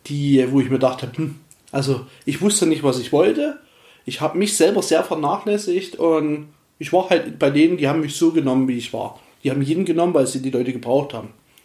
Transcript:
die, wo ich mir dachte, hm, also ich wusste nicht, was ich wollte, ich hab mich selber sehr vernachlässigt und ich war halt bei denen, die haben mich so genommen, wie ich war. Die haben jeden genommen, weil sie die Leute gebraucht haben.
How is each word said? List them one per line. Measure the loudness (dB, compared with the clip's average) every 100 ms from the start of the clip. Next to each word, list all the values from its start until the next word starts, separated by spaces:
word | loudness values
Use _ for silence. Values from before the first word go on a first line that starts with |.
| -8
die, | -2 4 4 4
wo | 2
ich | 2
mir | 2
dachte, | 0 0 -8 -6
hm, | -6 -8 _ _ _
also | -4 -2 -2 -6 -12 -8
ich | -2
wusste | 0 2 2
nicht, | 2
was | 0 0
ich | 0
wollte, | 2 2 2 -2 -6 _ _ _ _ -14
ich | -6
hab | -4 0
mich | 0 2
selber | 2 2
sehr | 2 0
vernachlässigt | 0 -2 -2 -2 -2 -2 -2 -4 -4 -2
und | 0 2 0 -4 -8 _ _ -16
ich | -2
war | 0 2
halt | 0 0 -2
bei | 2
denen, | 4 4 2
die | 0
haben | 0
mich | -2 0
so | 0
genommen, | 2 2 2 0
wie | -2
ich | -6
war. | -8 -8 -12 -20 _
Die | -4
haben | -2
jeden | 0 0
genommen, | 0 0 2
weil | 2 2
sie | -2
die | -4
Leute | -2 -2
gebraucht | -4 0 0 -2
haben. | -8 -14 -18 _ _